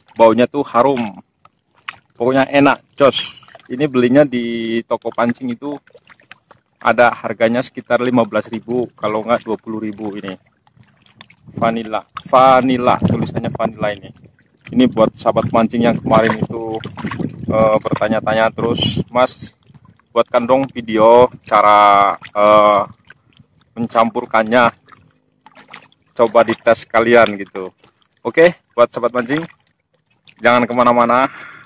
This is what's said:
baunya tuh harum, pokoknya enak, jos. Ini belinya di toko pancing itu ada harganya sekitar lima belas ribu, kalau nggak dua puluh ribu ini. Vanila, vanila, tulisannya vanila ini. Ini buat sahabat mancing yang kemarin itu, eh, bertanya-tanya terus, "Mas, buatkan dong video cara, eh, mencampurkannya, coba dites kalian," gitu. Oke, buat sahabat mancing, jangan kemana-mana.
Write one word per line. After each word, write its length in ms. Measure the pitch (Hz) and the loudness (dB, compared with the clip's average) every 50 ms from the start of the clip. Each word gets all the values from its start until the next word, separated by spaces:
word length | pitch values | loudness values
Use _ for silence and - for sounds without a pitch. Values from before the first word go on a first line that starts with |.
| _ _ - - | _ _ 0 2
baunya 240 | 113 113 110 117 123 | 4 4 4 4 0
tuh 240 | - - 143 139 | 0 -2 -4 -6
harum, 320 | - - 117 123 139 139 120 117 104 92 92 - _ _ _ _ _ _ _ _ _ _ _ _ - - - _ _ _ - | -2 0 0 2 2 0 -2 -4 -8 -10 -16 -20 _ _ _ _ _ _ _ _ _ _ _ _ -20 -20 -20 _ _ _ -4
pokoknya 320 | 120 131 131 135 131 - | -2 0 0 0 0 0
enak, 320 | 139 143 143 139 123 - _ _ _ - | 2 2 2 2 2 -2 _ _ _ 2
jos. 480 | 143 127 - - - - - - - - - - _ - | 2 2 2 0 -6 -10 -14 -20 -20 -20 -20 -20 _ -12
Ini 160 | 127 127 151 | -8 -6 -4
belinya 400 | 147 127 123 120 117 127 143 302 | -2 0 0 2 4 4 4 4
di 560 | 127 123 120 117 117 117 117 113 113 113 117 - | 2 0 -4 -6 -6 -6 -6 -6 -6 -6 -6 -6
toko 240 | - 120 - - 117 - | -6 -8 -8 -8 -6 -4
pancing 400 | - 120 120 120 - 131 123 120 | -4 -2 -2 -4 -6 -8 -10 -10
itu 160 | 120 139 143 143 139 _ _ - _ _ _ _ _ _ - - _ _ _ _ _ _ _ _ _ - | -10 -10 -12 -12 -14 _ _ -20 _ _ _ _ _ _ -20 -20 _ _ _ _ _ _ _ _ _ -4
ada 320 | 117 113 117 120 120 117 | 0 2 4 2 2 2
harganya 480 | - - 113 110 - 117 117 117 123 131 | -2 -8 -10 -4 -2 -2 -2 0 -2 -6
sekitar 400 | - - 131 - - 120 117 123 | -8 -10 -12 -6 -4 -2 -2 0
lima 240 | 127 123 123 113 | 0 0 0 0
belas 240 | 104 107 107 - - | 0 -2 -6 -6 -6
ribu, 400 | 113 110 - 113 120 127 117 - | -10 -12 -8 -6 -6 -6 -6 -6
kalau 320 | _ _ - 107 107 110 104 | _ _ -6 -6 -4 -4 -4
nggak 240 | 113 120 107 - | -4 -4 -4 -4
dua 80 | 110 104 | -6 -10
puluh 240 | 95 - 110 110 110 110 | -8 -8 -10 -10 -10 -10
ribu 320 | 107 101 104 107 104 98 104 | -10 -10 -10 -12 -12 -12 -12
ini. 160 | 95 98 92 - _ _ _ _ _ _ _ _ _ _ _ _ _ _ _ - - _ _ _ _ - - | -12 -14 -14 -16 _ _ _ _ _ _ _ _ _ _ _ _ _ _ _ -20 -20 _ _ _ _ -18 -8
Vanila, 480 | - 117 113 113 117 110 110 107 101 - _ - - - | -4 -4 -4 -4 -4 -8 -8 -8 -8 -10 _ -18 -20 -4
vanila, 720 | - - 127 131 135 127 127 123 131 127 120 123 123 101 - | 0 4 4 6 6 4 4 2 0 -2 0 0 0 0 0
tulisannya 560 | - - 117 117 113 - - 117 117 113 - | 0 -2 -2 -2 -4 -6 -8 -8 -8 -8 -6
vanila 320 | - 113 110 107 107 107 104 104 | -6 -6 -6 -6 -6 -8 -8 -8
ini. 160 | 98 92 - - _ - - _ _ _ _ _ _ - - | -8 -14 -20 -20 _ -20 -20 _ _ _ _ _ _ -16 -4
Ini 140 | - 120 127 120 | 0 2 2 2
buat 240 | - 113 110 113 - | 2 2 0 0 0
sahabat 320 | - - 117 110 113 110 113 117 | -2 -2 0 0 0 0 0 0
mancing 320 | 113 113 113 - 117 117 | 0 0 0 -2 0 0
yang 80 | 117 110 | 0 -2
kemarin 480 | - - 113 110 110 113 113 110 110 107 | -2 -2 0 0 2 2 0 -2 -4 -8
itu, 320 | - 113 113 113 113 110 110 110 98 - - - - - - - - - - - | -8 -8 -8 -8 -8 -8 -10 -10 -12 -14 -12 -12 -10 -8 -8 -10 -10 -10 -10 -8
eh, 300 | - 110 110 110 107 107 107 | -4 0 0 2 2 0 0
bertanya-tanya 720 | - - - - 107 107 110 107 - 110 110 110 113 113 | -2 -4 -4 -4 -2 -2 -2 -2 -2 -2 0 0 0 0
terus, 480 | - - 110 117 117 - - - - - - | -2 -4 -4 -4 -2 -2 -4 -4 -4 -6 -8
"Mas, 480 | - 123 123 127 127 - - - - - _ _ _ - _ _ _ _ _ _ _ | -4 -2 0 0 0 -2 -6 -14 -16 -16 _ _ _ -20 _ _ _ _ _ _ _
buatkan 320 | - 117 - _ - 123 120 | -2 -2 -2 _ 0 -2 0
dong 240 | 117 131 135 135 | 2 0 0 0
video 640 | 131 - 123 113 110 110 110 110 113 120 120 123 123 - - _ | -4 -8 -10 -8 -4 0 4 6 6 6 6 6 4 0 -6 _
cara, 640 | - 113 104 104 104 104 104 104 101 101 101 101 98 85 - - - - | 0 2 2 4 4 6 6 6 6 6 4 4 2 -2 -6 -10 -8 -2
eh, 480 | 104 104 107 107 107 104 107 104 101 104 - - _ _ - - _ _ _ _ _ _ _ _ _ _ _ - 113 | 0 2 4 4 6 4 4 2 0 -2 -6 -12 _ _ -20 -20 _ _ _ _ _ _ _ _ _ _ _ -10 -10
mencampurkannya, 960 | 117 - - 117 113 117 - 123 117 - - 110 110 107 117 127 120 113 - _ _ - - _ _ _ _ _ _ _ _ _ _ _ _ - - - - - - _ _ _ _ _ | -8 -2 0 0 0 0 -2 -6 -6 -4 -2 -2 0 0 2 2 2 2 0 _ _ -20 -20 _ _ _ _ _ _ _ _ _ _ _ _ -20 -20 -20 -20 -20 -20 _ _ _ _ _
coba 320 | _ - 117 113 - 117 110 | _ -2 0 2 2 2 2
dites 400 | 113 110 - - 120 113 - - | 0 -2 -2 0 0 0 0 -2
kalian," 500 | - - 113 117 117 120 117 113 107 104 98 | -4 -2 -2 2 4 4 4 4 2 0 -6
gitu. 320 | 98 - - 98 92 90 - _ _ _ _ _ _ _ _ _ | -12 -14 -12 -12 -14 -14 -16 _ _ _ _ _ _ _ _ _
Oke, 380 | - 120 - 165 165 175 170 _ _ _ _ | -10 -4 2 4 4 4 2 _ _ _ _
buat 160 | 120 120 - | 0 0 0
sahabat 240 | - 127 117 117 120 | 0 -2 -6 -4 -4
mancing, 240 | 123 117 117 143 160 170 - _ _ _ _ _ _ _ _ _ _ _ _ _ _ _ _ _ _ 113 | -4 -4 -4 -6 -6 -8 -10 _ _ _ _ _ _ _ _ _ _ _ _ _ _ _ _ _ _ 0
jangan 240 | 117 120 123 120 | 2 2 2 0
kemana-mana. 640 | 117 120 123 120 123 120 120 120 117 120 127 135 135 - - - - - - - | 0 0 2 2 2 2 2 2 2 2 0 0 -2 -4 -10 -20 -20 -20 -20 -20